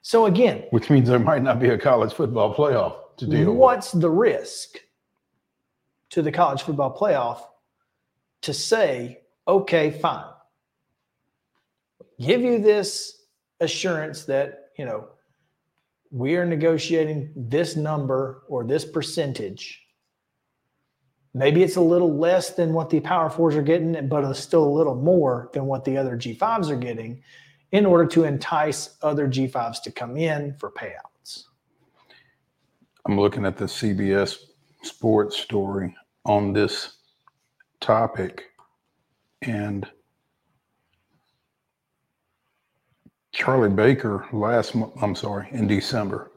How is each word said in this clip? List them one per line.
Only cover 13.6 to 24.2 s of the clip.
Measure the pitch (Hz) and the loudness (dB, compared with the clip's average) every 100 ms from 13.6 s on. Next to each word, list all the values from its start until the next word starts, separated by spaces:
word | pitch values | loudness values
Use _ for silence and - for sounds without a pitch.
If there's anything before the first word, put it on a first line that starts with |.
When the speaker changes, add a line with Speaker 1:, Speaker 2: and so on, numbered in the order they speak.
Speaker 1:
assurance | 165 - 185 160 156 151 | -4 -2 -4 -4 -6 -12
that, | - 135 143 - - - | -4 -2 -2 -8 -20 -12
you | 131 | -10
know, | 107 - _ _ _ _ _ _ _ _ _ _ | -8 -12 _ _ _ _ _ _ _ _ _ _
we | 127 127 175 | -6 -2 0
are | 175 | 0
negotiating | 160 160 160 - 165 156 151 131 - | 0 2 0 0 0 0 -4 -8 -12
this | 117 147 170 156 | -4 -2 -2 -2
number | 151 151 135 131 135 - - | -4 -4 -2 -2 -4 -8 -8
or | 131 | -6
this | 117 151 | -2 -4
percentage. | 156 165 143 - 147 127 104 98 - - _ _ _ _ _ _ _ _ _ _ _ _ _ _ _ | -2 -6 -6 -4 -4 -4 -10 -10 -16 -18 _ _ _ _ _ _ _ _ _ _ _ _ _ _ _
Maybe | 127 135 156 | 0 2 4
it's | 185 185 | 4 4
a | |
little | 165 175 175 147 | 4 4 4 2
less | 165 185 175 | 2 2 0
than | - 170 | -2 0
what | 160 160 | 0 0
the | 160 | -2
Power | - 180 160 | 0 0 0
Fours | 160 165 151 | 2 2 2
are | |
getting, | 143 170 165 165 135 | 2 2 0 -2 -2
but | 147 | -2